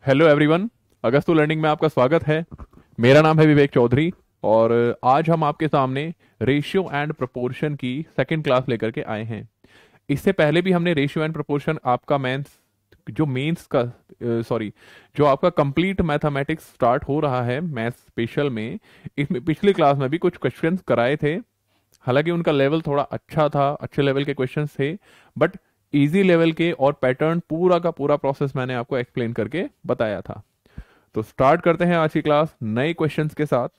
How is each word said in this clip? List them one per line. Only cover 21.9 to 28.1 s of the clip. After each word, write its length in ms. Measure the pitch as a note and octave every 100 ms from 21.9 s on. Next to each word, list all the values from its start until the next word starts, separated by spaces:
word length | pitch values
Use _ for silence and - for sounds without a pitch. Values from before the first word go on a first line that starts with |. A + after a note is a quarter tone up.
| _ -
हालांकि 260 | B2+ D#3+
उनका 200 | F3 E3+
लेवल 300 | D3 C#3 D#3+
थोड़ा 220 | D#3+ C#3+
अच्छा 460 | - A#2 _ - D3+
था, 200 | C#3+ C#3
अच्छे 300 | D3 - -
लेवल 240 | C#3+ C3+ C#3+
के 80 |
क्वेश्चंस 460 | C#3+ C3 - D3+ -
थे, 160 | C#3 F#3 _ _ _ -
but 220 | D#3+ - _ _ _
ईजी 280 | D3 C#3+ F3+
लेवल 280 | F#3+ E3+ E3
के 200 | D#3+ E3+
और 220 | E3 C3+
पैटर्न 460 | D3 - C3 D#3 E3+ -
पूरा 280 | D#3 F3+ F3
का 120 | E3+
पूरा 240 | E3 C#3+